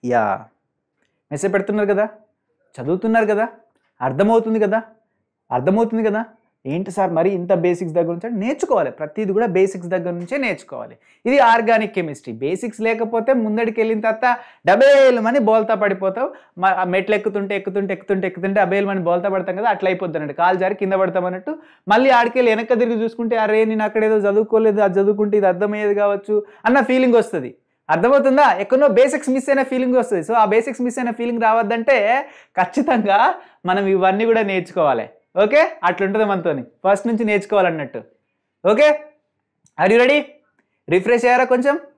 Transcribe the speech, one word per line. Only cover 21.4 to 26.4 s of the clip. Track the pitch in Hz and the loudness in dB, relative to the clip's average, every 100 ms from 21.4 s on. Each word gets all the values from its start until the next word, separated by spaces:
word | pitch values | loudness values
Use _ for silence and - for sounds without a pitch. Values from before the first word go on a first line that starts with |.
| 233 311 - _ - | -10 -12 -14 _ 0
మళ్ళీ | 214 262 247 | 2 4 4
ఆడికెళ్ళి | 240 247 247 | 2 2 2
వెనక్కి | 214 226 240 | 0 0 0
తిరిగి | 226 226 | 0 0
చూసుకుంటే, | 226 226 233 226 | -4 -4 -4 -2
"అరే | 214 214 220 | 0 2 2
నేను | 220 214 | 0 -2
అక్కడ | 214 220 | 0 2
ఏదో | 220 202 | 2 2
చదువుకోలేదు, | 202 220 220 220 208 202 | 2 2 2 2 2 2
అది | 185 | 2
చదువుకుంటే | 196 208 208 208 | 0 0 0 2
ఇది | 196 | 2
అర్థమయ్యేది | 180 208 208 208 202 | 0 -2 -2 -2 0
కావచ్చు" | 202 202 202 214 | 0 -2 -2 -2